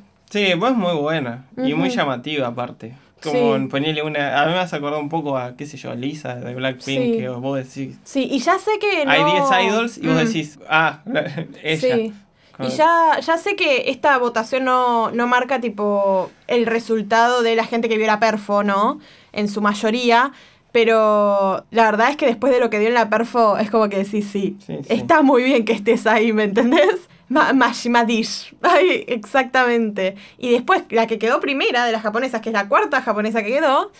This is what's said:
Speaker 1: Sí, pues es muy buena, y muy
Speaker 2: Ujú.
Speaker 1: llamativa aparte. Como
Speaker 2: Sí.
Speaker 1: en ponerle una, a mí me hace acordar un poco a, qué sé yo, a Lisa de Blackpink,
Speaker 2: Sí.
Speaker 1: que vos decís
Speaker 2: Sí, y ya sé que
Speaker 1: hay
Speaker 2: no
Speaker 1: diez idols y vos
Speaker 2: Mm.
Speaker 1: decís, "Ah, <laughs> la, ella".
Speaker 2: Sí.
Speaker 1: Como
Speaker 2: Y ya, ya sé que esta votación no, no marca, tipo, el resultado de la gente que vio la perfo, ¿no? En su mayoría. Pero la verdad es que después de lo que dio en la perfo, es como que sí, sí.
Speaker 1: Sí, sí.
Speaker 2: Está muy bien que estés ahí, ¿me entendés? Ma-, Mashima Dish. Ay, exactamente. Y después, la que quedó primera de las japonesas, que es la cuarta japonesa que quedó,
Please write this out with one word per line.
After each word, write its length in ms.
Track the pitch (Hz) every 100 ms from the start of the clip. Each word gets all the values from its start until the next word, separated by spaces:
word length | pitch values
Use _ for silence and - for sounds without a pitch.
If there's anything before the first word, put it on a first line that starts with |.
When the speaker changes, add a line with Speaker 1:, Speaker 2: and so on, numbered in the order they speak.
| - _ -
Speaker 1:
Sí, 160 | 202 196 170
pues 120 | 233
es 60 | 247
muy 160 | 180
buena, 520 | 165 147 160 123 120 - -
y 160 | 262
muy 140 | 156 262
Speaker 2:
Ujú. 80 | 240
Speaker 1:
llamativa 500 | 147 123 147 151 123
aparte. 460 | 120 123 - 113 - _ _
Como 120 | 156
Speaker 2:
Sí. 60 | - 240 113
Speaker 1:
en 120 | 135
ponerle 320 | 135 151 151
una, 380 | 151 147 143 131
a 40 | 156
mí 80 |
me 60 | 180
hace 160 | 175 156
acordar 240 | 143 151
un 80 | 147
poco 260 | 165 147 131
a, 200 | 123 123
qué 80 | 151
sé 100 | 135
yo, 140 | 127
a 40 | 120
Lisa 400 | 131 156 127 123
de 180 | 123 127
Blackpink, 460 | 131 127 - 135
Speaker 2:
Sí. 160 | 120 117
Speaker 1:
que 100 | 127
vos 280 | 123 127 139
decís 400 | 127 139 135 -
Speaker 2:
Sí, 240 | - 269 254
y 80 | 269
ya 180 | 339 381
sé 120 | 427 427
que 240 | 415 349 269
Speaker 1:
hay 140 | -
Speaker 2:
no 80 | 294
Speaker 1:
diez 340 | 294 277 185 190
idols 300 | 214 233 -
y 100 | -
vos 80 | 160
Speaker 2:
Mm. 100 | 226
Speaker 1:
decís, 340 | 185 151 - -
"Ah, 320 | 156 160 143
<laughs> 40 | -
la, 200 | 190 - 165 - -
ella". 320 | 151 160 254 240
Speaker 2:
Sí. 180 | 220 208 _ _ _ -
Speaker 1:
Como 140 | 262
Speaker 2:
Y 20 |
ya, 460 | - 320 339 330 294
ya 160 | 269 330
sé 180 | 403 403
que 340 | 330 254 -
esta 280 | 254 302 262
votación 480 | 240 233 220 262 262
no, 460 | 254 247 233 220
no 160 | 233 240
marca, 320 | 247 247 262
tipo, 680 | 240 208 208 202 196 190 180 - -
el 180 | 240 233
resultado 760 | 226 233 220 202 226 240 247
de 140 | 226 226
la 80 | 220
gente 220 | 233 226
que 100 | 220
vio 80 | 220
la 120 | 214
perfo, 440 | 226 208 208 202
¿no? 360 | 202 196 220 294 - - _
En 160 | - 208
su 140 | 214
mayoría. 680 | 208 202 220 240 240 233 254 - - _ _ 240
Pero 840 | 226 226 214 208 208 202 196 185 -
la 120 | 226 226
verdad 240 | 208 240
es 60 | 294
que 80 | 285
después 280 | 240 254
de 60 | 247
lo 100 | 233
que 100 | 208
dio 100 | 220
en 40 |
la 160 | 240 214
perfo, 480 | 220 233 247 220 196
es 120 | 208
como 180 | 226 214
que 160 | 196 196
sí, 160 | 214
sí. 340 | 202 202 190 - -
Speaker 1:
Sí, 120 | 147
sí. 160 | 135
Speaker 2:
Está 280 | 240 247 320
muy 220 | 269 247
bien 220 | 254 247 220
que 80 |
estés 320 | 214 202 233 220
ahí, 260 | 220 226
¿me 100 | 214
entendés? 640 | 208 202 240 320 381 381 - _ -
Ma-, 260 | 277 -
Mashima 500 | 262 254 247 233 240 226
Dish. 480 | 226 226 - - -
Ay, 440 | 349 349 359 262 -
exactamente. 1080 | 233 208 269 254 262 247 240 220 208 190 196 - -
Y 140 | 247
después, 320 | 240 247 381 359
la 180 | 226 226
que 100 | 220
quedó 220 | 226 285
primera 460 | 285 277 415 247 240
de 60 |
las 100 | 220
japonesas, 400 | 220 220 262 240
que 80 | 226
es 40 |
la 140 | 214 202
cuarta 340 | 294 415 269
japonesa 400 | 254 208 214 226
que 80 | 208
quedó, 400 | 269 311 277 403